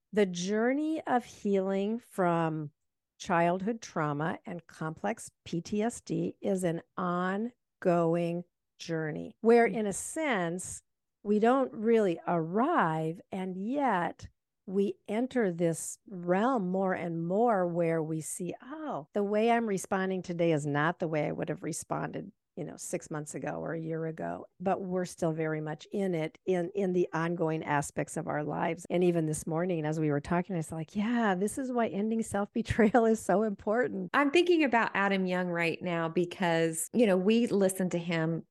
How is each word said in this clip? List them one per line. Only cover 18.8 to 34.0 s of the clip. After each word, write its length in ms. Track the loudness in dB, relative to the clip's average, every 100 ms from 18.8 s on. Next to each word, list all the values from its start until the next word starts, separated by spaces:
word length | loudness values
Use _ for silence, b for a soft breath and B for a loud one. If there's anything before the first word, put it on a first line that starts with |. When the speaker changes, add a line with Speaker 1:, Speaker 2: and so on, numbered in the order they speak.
| -8 -8 -4
Speaker 1:
the 100 | -2
way 280 | 0 2 4
I'm 160 | 2 2
responding 540 | -2 -2 -2 0 -2
today 320 | -4 0 2
is 120 | 2 2
not 340 | 2 2 0
the 100 | -2
way 180 | 0 -2
I 40 |
would 160 | -2 -6
have 140 | -6
responded, 680 | -6 -8 -6 -4 -4 -8 -12 -16 _ -12
you 100 | -10
know, 100 | -10
six 320 | -8 -8 -6
months 260 | -10 -8 -8
ago 220 | -8 -6
or 140 | -6
a 80 | -6
year 240 | -6 -6 -6
ago," 400 | -6 -8 -8 -12 -6
but 220 | -2 -2
we're 240 | -2 -4 -4
still 260 | -2 -2
very 280 | -2 -2 -4
much 280 | -6 -8 -8
in 220 | -4 -2
it, 240 | -2 -4 -6 -2
in, 240 | 0 0 -2
in 180 | 0
the 140 | 2 0
ongoing 500 | 0 -2 0 0 -2
aspects 520 | 0 0 0 -4 -4 -4
of 120 | -4
our 160 | -4
lives. 420 | -2 -2 -2 -4 -2
And 140 | 2
even 220 | 2 2 0
this 220 | -2 -4
morning, 380 | -2 0 -2 -2
as 140 | 0
we 120 | 0
were 80 | 0
talking, 360 | 0 -2 0 -4
I 40 |
was 120 | -6
like, 240 | -8 -6 -4
"Yeah, 380 | -2 0 2 0
this 220 | -2 -4
is 140 | -4
why 160 | -2 -2
ending 340 | -2 -2 -2
self-betrayal 840 | -2 -2 -2 -4 -2 4 4 6 4
<laughs> 60 |
is 80 | 4
so 240 | 2 2
important." 680 | 2 -2 -2 0 0 -2